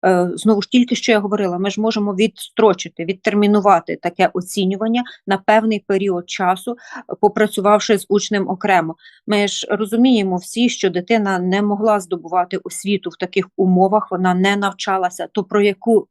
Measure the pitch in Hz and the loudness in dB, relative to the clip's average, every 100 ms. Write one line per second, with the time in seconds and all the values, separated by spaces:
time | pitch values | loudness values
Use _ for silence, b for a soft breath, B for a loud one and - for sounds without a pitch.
0 | - 180 180 - 208 208 202 254 240 240 | 2 2 0 0 2 2 2 0 2 -2
1 | - 220 202 202 190 175 196 196 220 220 | 2 0 0 -2 -2 -2 -4 -2 -2 -2
2 | 208 190 214 - - - 220 185 170 - | -2 0 -2 -2 -10 2 2 2 -6 -10
3 | 165 190 - 208 208 208 196 196 - 165 | -8 -4 -2 2 4 4 4 4 2 -6
4 | 170 180 185 185 180 - 185 190 220 233 | -6 0 0 0 -6 -2 -2 -2 -2 -2
5 | 247 B - 196 196 214 220 208 _ 196 | -4 B -4 -2 2 2 2 -4 _ -2
6 | 196 175 175 - 185 185 - 240 B 254 | 0 -4 -6 -4 -2 -2 -6 -12 B -18
7 | - - 208 202 214 - 196 208 - 202 | -14 0 0 2 -2 0 2 2 2 -2
8 | - 202 - 208 190 185 202 185 160 160 | 0 -2 0 -4 -4 -4 0 0 0 -8
9 | b b - 208 202 - - 202 208 233 | b b -4 -2 0 -4 -6 -4 -2 2
10 | 254 240 190 180 - 226 247 - 190 175 | 4 4 2 -4 -6 -2 -2 0 -2 -4
11 | 180 226 202 185 180 190 208 202 220 208 | 0 0 0 -2 0 0 0 0 0 0
12 | 180 175 165 180 180 190 - - 196 202 | -2 -10 -4 -2 -2 -6 -10 -10 -4 -4
13 | 175 - 180 190 170 - 185 180 190 208 | -4 -10 -4 -4 -4 -2 2 4 4 2
14 | - 185 185 185 190 202 202 190 - 190 | 0 -2 0 2 0 0 -2 -4 -4 -2
15 | 180 - 175 - 185 208 202 196 233 220 | -2 -6 -8 -6 -2 2 2 0 2 0
16 | - | 0